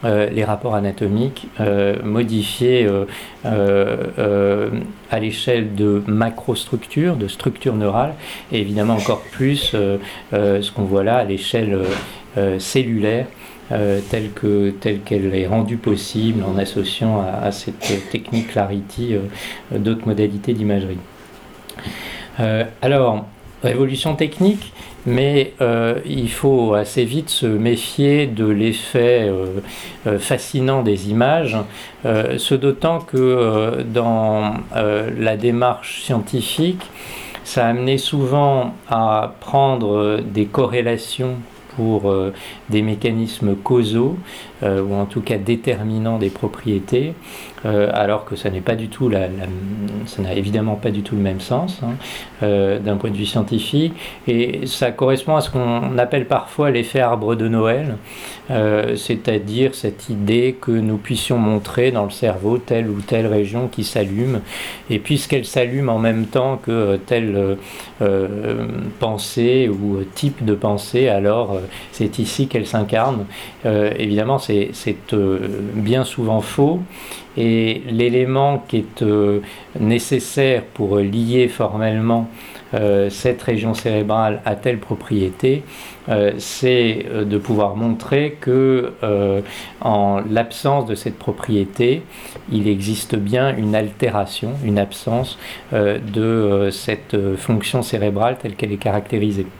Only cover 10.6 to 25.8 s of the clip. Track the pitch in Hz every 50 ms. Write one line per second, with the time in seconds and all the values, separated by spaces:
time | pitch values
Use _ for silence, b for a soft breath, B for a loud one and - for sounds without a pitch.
10.6 | 101 98 - - 104 95 98 98 98 107 117 123 113 101 98 95 - - - 120
11.6 | 110 104 101 95 95 92 95 95 B B B B B - - 104 101 98 95 95
12.6 | 95 - - 139 131 113 117 110 101 104 110 117 131 127 B B B B B B
13.6 | - - 123 110 104 101 98 98 101 - - 113 110 104 101 - - 107 104 101
14.6 | 101 101 98 98 - 110 104 101 101 - 107 101 95 98 92 95 92 90 101 113
15.6 | 113 104 120 117 - 117 104 101 - - - 110 110 113 117 113 95 95 92 98
16.6 | 98 - - 110 98 95 - - 117 113 110 104 98 92 95 - - 104 101 -
17.6 | - - 107 - - - 107 98 95 - - 117 113 - 117 117 113 - - 113
18.6 | 101 95 101 101 98 101 - - 120 120 113 101 98 101 101 - - - - -
19.6 | - - - 107 101 110 113 110 - 110 104 101 107 104 101 101 101 - 117 107
20.6 | 107 104 101 98 95 95 92 90 87 - - - - - - - - - - -
21.6 | - - - B B B B B B B B B B B B - 120 110 110 110
22.6 | 113 110 - - - 127 143 139 131 120 110 104 104 - - - - - - -
23.6 | - 120 117 123 135 135 135 135 - 160 151 139 156 147 - - 185 196 214 202
24.6 | - - B B B B B B - 131 120 123 139 139 143 143 131 - - -
25.6 | 131 120 120 117